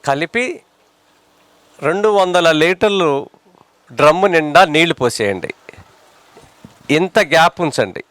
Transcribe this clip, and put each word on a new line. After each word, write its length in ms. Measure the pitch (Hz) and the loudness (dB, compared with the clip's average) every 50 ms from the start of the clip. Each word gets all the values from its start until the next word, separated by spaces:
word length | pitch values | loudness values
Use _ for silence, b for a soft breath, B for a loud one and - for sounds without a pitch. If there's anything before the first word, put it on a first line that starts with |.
| - | -2
కలిపి 420 | 143 139 139 165 165 - 233 247 254 330 - _ _ _ _ _ _ _ _ _ _ _ _ _ _ _ _ _ _ _ _ _ _ _ - 139 | -2 -4 -4 -4 -6 -6 -6 -6 -6 -10 -14 _ _ _ _ _ _ _ _ _ _ _ _ _ _ _ _ _ _ _ _ _ _ _ -6 -4
రెండు 220 | 143 170 196 208 214 208 | -4 -4 -2 -2 0 0
వందల 300 | 202 190 180 175 180 170 165 160 151 156 | 0 0 2 0 2 2 2 2 2 0
లీటర్లు 480 | 170 185 180 220 214 202 196 175 156 139 139 - - _ _ _ _ _ _ _ _ _ _ _ _ 123 120 | 0 0 -2 -2 -2 0 0 -2 -2 -2 -4 -6 -10 _ _ _ _ _ _ _ _ _ _ _ _ -4 2
డ్రమ్ము 280 | 143 151 156 180 196 202 175 | 2 4 4 4 0 2 2
నిండా 280 | 160 151 151 147 170 190 165 147 | 0 0 4 4 4 4 4 4
నీళ్లు 200 | 160 165 170 160 - | 0 2 0 0 -2
పోసేయండి. 500 | 127 120 - - 113 101 98 90 - - - _ _ - - - - _ _ _ _ _ _ _ _ _ _ - - _ _ _ _ - _ _ _ - 143 | -2 -4 -2 -2 -4 -4 -4 -6 -8 -12 -14 _ _ -20 -20 -20 -20 _ _ _ _ _ _ _ _ _ _ -20 -20 _ _ _ _ -20 _ _ _ -2 0
ఇంత 200 | 156 185 190 _ 220 202 147 156 | 0 0 0 _ 0 0 2 2
గ్యాప్ 240 | 160 165 170 _ - 175 | 2 2 2 _ -2 -6
ఉంచండి 380 | 151 - - 113 95 90 - - _ | -4 -2 -4 -4 -4 -6 -14 -16 _